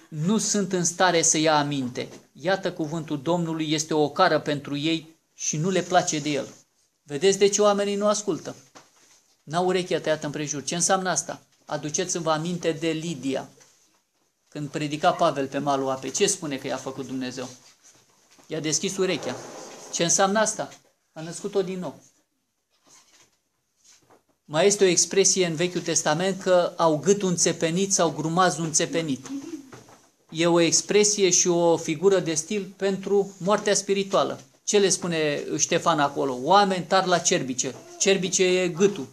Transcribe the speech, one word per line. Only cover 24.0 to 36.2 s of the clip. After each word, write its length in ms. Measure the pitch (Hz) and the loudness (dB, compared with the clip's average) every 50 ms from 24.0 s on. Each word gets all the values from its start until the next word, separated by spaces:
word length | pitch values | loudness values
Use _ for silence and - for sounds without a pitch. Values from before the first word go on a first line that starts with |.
| _ _ _ _ _ _ _ _ _ | _ _ _ _ _ _ _ _ _
Mai 220 | - 147 156 175 202 | -2 2 4 4 4
este 160 | 202 202 202 | 6 6 4
o 40 | 185 | 4
expresie 580 | 170 175 - - - 190 190 - - 190 180 | 6 4 2 2 2 4 4 4 4 2 2
în 100 | 170 160 | 0 0
Vechiul 260 | 147 175 180 175 175 | 0 -2 -2 -2 -4
Testament 600 | 165 - 160 147 - 160 151 160 185 196 190 190 | -4 -2 -2 0 2 2 0 2 0 -2 -2 -2
că 320 | - 190 185 175 170 - - - | 2 4 4 4 4 2 0 2
"au 200 | 170 165 156 151 | 2 2 2 4
gâtul 320 | 143 175 202 202 196 185 | 4 2 2 4 2 0
înțepenit" 640 | 175 170 - 185 160 - 170 160 165 180 196 196 196 | 0 2 2 0 0 0 -2 -2 0 0 0 0 2
sau 180 | - 180 165 | 2 2 0
"grumazul 520 | 143 143 151 160 165 175 185 180 - 156 170 | 0 -2 -4 -2 2 2 2 2 2 0 -2
înțepenit". 680 | 160 147 - 170 160 - 165 165 156 131 123 - - 269 277 277 330 339 285 - - - - - - - - _ _ _ _ _ _ | -2 0 0 -2 0 -2 -2 -2 -2 -4 -6 -6 -10 -12 -10 -10 -12 -12 -14 -14 -18 -20 -20 -20 -20 -20 -20 _ _ _ _ _ _
E 180 | - 160 165 175 | -4 0 2 4
o 120 | 170 170 | 4 4
expresie 720 | 170 165 165 - - - 190 208 208 208 208 - 196 180 | 4 4 2 0 0 2 4 4 4 4 2 2 2 2
și 180 | 170 - - 185 | 4 2 2 2
o 300 | 175 170 170 170 165 156 | 2 2 4 2 2 2
figură 420 | 160 - 165 147 170 196 196 185 | 0 -4 -2 0 2 4 4 4
de 140 | 165 156 160 | 2 0 -2
stil 400 | 151 - - 214 208 190 180 - | -4 -4 -4 -4 -6 -6 -8 -8
pentru 600 | - 190 196 196 190 196 190 202 202 190 196 - - | -4 -2 -2 -2 -2 -2 0 0 0 0 -2 -6 -6
moartea 360 | 170 185 214 202 208 214 202 | -2 0 0 2 2 0 0
spirituală. 680 | 190 - - 196 202 190 190 196 170 139 135 131 131 - - _ _ _ | 0 0 0 0 -2 0 0 2 2 2 0 -2 -8 -12 -18 _ _ _
Ce 140 | - - 208 | 0 4 4
le 120 | 196 180 | 4 4
spune 540 | 170 - - 180 170 160 156 151 147 143 - - 143 151 | 2 0 -2 -2 -2 0 0 0 0 -2 -4 -4 -4 -2
Ștefan 420 | - - 180 165 - 170 165 151 | 0 0 0 2 2 2 2 2
acolo? 380 | 143 143 143 151 | 2 0 0 -2